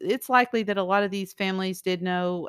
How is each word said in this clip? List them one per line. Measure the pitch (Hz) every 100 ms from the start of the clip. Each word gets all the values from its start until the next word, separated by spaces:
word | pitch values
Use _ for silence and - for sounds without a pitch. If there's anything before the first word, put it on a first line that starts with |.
it's | - 254 -
likely | 247 247 233
that | 208 202
a |
lot | 185 202
of | 202
these | 196 190
families | - 196 190 190 185
did | 185 185
know, | 180 180 180 180